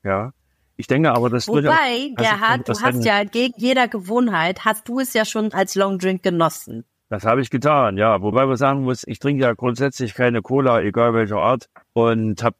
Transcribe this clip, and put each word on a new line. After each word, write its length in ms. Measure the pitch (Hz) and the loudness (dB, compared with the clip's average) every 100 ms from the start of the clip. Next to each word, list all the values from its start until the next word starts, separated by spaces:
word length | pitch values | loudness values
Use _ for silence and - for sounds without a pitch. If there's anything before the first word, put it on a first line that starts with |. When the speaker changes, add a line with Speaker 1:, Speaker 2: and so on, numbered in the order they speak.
Speaker 1:
ja. 260 | 98 95 117 - _ _ _ - | -4 -4 -4 -12 _ _ _ -12
Ich 100 | - | -2
denke 240 | 131 160 | 2 4
aber, 180 | 120 120 | 2 2
das 180 | 120 208 | -2 0
Speaker 2:
Wobei, 140 | 180 | 0
Speaker 1:
durchaus, 520 | 147 320 254 240 277 226 | 2 2 2 -2 -4 -2
Speaker 2:
Gerhard, 520 | 226 208 220 247 240 | 0 0 0 0 -2
Speaker 1:
das 100 | 208 | -2
Speaker 2:
du 60 | |
hast 100 | 247 | -2
Speaker 1:
eine 100 | 247 | 0
Speaker 2:
ja 140 | 226 202 | 2 2
entgegen 340 | 202 233 254 - | 0 -2 -2 -2
jeder 320 | 240 262 240 | 0 2 0
Gewohnheit, 760 | 220 180 233 240 175 165 190 | -2 -2 0 2 0 -2 -2
hast 240 | 214 214 - | -2 -2 -4
du 120 | 254 | -6
es 120 | 262 | -2
ja 100 | 226 | -2
schon 280 | 214 220 214 | -2 -2 -2
als 220 | 190 196 | -2 -2
Long 240 | 196 196 190 | 0 -2 0
Drink 240 | 185 190 | -2 -2
genossen. 600 | 190 170 165 - - 113 - _ _ | 0 2 0 -2 -12 -16 -16 _ _
Speaker 1:
Das 160 | 104 | -4
habe 160 | 110 127 | 0 0
ich 100 | 123 | 0
getan, 460 | 131 143 147 113 95 | -2 2 2 2 2
ja. 240 | 110 98 | 2 2
Wobei 240 | 104 113 135 | 2 2 2
man 100 | 120 | 2
sagen 260 | 135 139 | 0 0
muss, 180 | 127 123 | -2 -4
ich 140 | - 107 | -8 -6
trinke 240 | 143 143 | -2 2
ja 100 | 127 | 0
grundsätzlich 600 | 110 127 117 139 - 120 | 0 -2 0 -2 -2 -6
keine 280 | - 123 117 | -2 0 0
Cola, 380 | 98 135 131 113 | 0 2 2 2
egal 320 | 101 113 117 | 2 2 2
welcher 260 | 113 107 104 | 2 0 0
Art, 300 | 101 127 - - _ | 0 0 -4 -20 _
und 480 | 117 117 113 110 101 | 0 2 2 -2 -2
habe 100 | 117 | -4